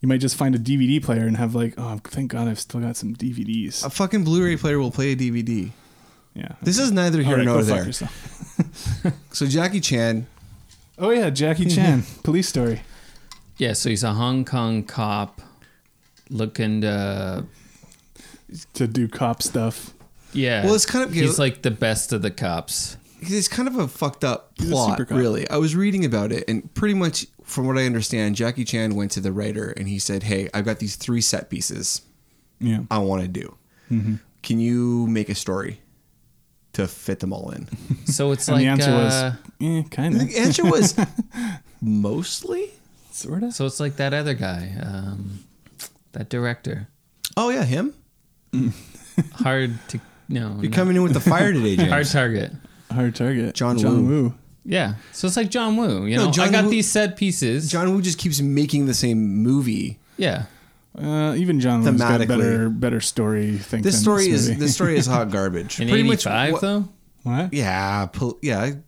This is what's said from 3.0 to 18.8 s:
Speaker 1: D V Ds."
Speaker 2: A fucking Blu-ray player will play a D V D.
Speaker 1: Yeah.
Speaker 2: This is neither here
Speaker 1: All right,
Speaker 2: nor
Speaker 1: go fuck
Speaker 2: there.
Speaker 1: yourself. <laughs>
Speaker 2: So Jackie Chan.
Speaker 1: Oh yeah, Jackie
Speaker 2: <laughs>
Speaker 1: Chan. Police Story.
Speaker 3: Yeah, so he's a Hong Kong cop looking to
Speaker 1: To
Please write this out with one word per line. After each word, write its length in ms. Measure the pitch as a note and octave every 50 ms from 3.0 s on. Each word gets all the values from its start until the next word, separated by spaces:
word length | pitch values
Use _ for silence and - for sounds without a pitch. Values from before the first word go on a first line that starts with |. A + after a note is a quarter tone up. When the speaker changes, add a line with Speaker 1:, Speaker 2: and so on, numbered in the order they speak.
| - G#2+ A#2
Speaker 1:
D 180 | - - C3 B2
V 120 | A#2 A2
Ds." 400 | G#2 A2 A2+ G#2+ - - - -
Speaker 2:
A 60 | C3+
fucking 340 | C#3 - G3+ F#3 - G#3+ F#3
Blu-ray 320 | D#3 D#3+ F3 F3+ F3 E3+
player 220 | D3+ - D#3+ D3 D3
will 120 | C#3 B2
play 220 | A#2 - C3+ C#3 C3+
a 40 |
D 140 | C3 C3 B2
V 120 | A#2 A#2+ A2+
D. 300 | A2+ A#2 G#2+ F#2 F#2+ A#2 - - - - - - - - _ _ _ _
Speaker 1:
Yeah. 180 | - - - D3+ - -
Speaker 2:
This 160 | - F3+ A3+
is 120 | C#4 C4 G#3
neither 300 | F#3+ F3+ F3 D#3+ D#3+ C#3+
here 100 | C3 C#3+
Speaker 1:
All 40 | C3
right, 60 | B2
Speaker 2:
nor 140 | B2 A#2+ A#2
Speaker 1:
go 60 | A2
fuck 120 | G#2 G#2
Speaker 2:
there. 100 | F#2+ F2+
Speaker 1:
yourself. 1300 | F#2 - - - A2+ - - - - - - - - - - E3+ - - - - - - - - F3+ D3 - -
<laughs> 100 | - -
Speaker 2:
So 140 | - D3+
Jackie 340 | C#3 C3 D#3 E3+ F#3 G3 G3+
Chan. 460 | - - C#3+ A#2+ A#2 A#2 A2+ A2 A#2 - - - - - - - - - - - - - _ -
Speaker 1:
Oh 120 | F3 G#3
yeah, 200 | A#3 A#3+ A3 E3+
Jackie 340 | C3+ C3+ D3 D#3 D#3+ D#3 F3+
Speaker 2:
<laughs> 120 | F3 F3
Speaker 1:
Chan. 260 | D#3 - E3 D3+ B2+ A2 - - - -
Police 260 | - D3+ F3 F#3 -
Story. 340 | - C#3 B2 A#2 A2+ A2+ - - - - - - - - - - - - - - -
Speaker 3:
Yeah, 160 | - C3+ A#2 G#2+
so 160 | - - B2
he's 140 | A2+ G2+ A2+
a 80 | A#2 G#2
Hong 320 | G#2+ A#2+ B2 B2+ C3 B2+
Kong 380 | - - B2+ A#2 A2+ A2+ A2 G#2
cop 560 | - - - A#2 G#2+ G#2 G#2 G#2 G2 - - - - - _ - - _ _ _ _ _ _ _ _ _ _ _ _
looking 520 | - A2 A2+ G#2+ - - A2+ G#2+ G#2+ G#2+ G#2+
to 640 | G#2+ G2+ G2+ G2+ G2 F#2+ G2 G2 F#2+ F#2 F#2 F#2 - - - - - - - - - - _ _ _ _ - - - - - _ - - D#3 - _ _
Speaker 1:
To 120 | -